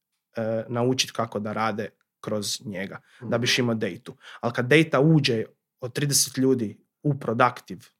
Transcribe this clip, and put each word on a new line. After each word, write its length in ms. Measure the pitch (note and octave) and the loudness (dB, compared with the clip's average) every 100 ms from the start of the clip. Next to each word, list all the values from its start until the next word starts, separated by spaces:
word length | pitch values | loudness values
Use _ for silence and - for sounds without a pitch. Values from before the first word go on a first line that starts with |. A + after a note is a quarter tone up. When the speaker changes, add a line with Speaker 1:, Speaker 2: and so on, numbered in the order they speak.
| _ _ _ - | _ _ _ -6
Speaker 1:
e, 280 | A2 A2+ - | -4 -4 -4
naučit 440 | A#2+ A#2+ C3 - | 0 0 0 -2
kako 280 | - A2+ G#2 | -4 -4 -4
da 140 | G#2+ | -6
rade 360 | G#2+ A2 G#2+ G2+ _ _ _ | -2 -2 -4 -8 _ _ _
kroz 440 | - G#2+ G#2 - B2+ | -6 -4 -4 -8 -8
njega, 360 | F#2 F#2+ D#2+ _ _ | -10 -10 -12 _ _
da 160 | A#2 A#2 | -4 -2
biš 200 | A#2+ - | 0 0
Speaker 2:
Mhm. 40 | A#2+ | 0
Speaker 1:
imao 100 | A2+ | 0
datu. 400 | G#2+ F2 - - - - | -4 -6 -14 -18 -20 -8
Ali 120 | A#2+ | -4
kad 120 | B2 B2 | -2 4
data 320 | D3+ D#3+ C3+ | 4 4 4
uđe 460 | D3+ D#3 C3+ A2+ - _ _ _ | 6 6 4 0 -4 _ _ _
od 140 | B2 | -10
trideset 440 | - C#3+ C3+ - - | -4 0 0 0 2
ljudi 400 | C3 C3 G#2 G2+ _ _ | 2 2 0 -8 _ _
u 160 | D3+ C#3+ | -2 -2
Productive, 640 | - A#2 B2 - - F#2 - | 0 2 2 2 -10 -14 -16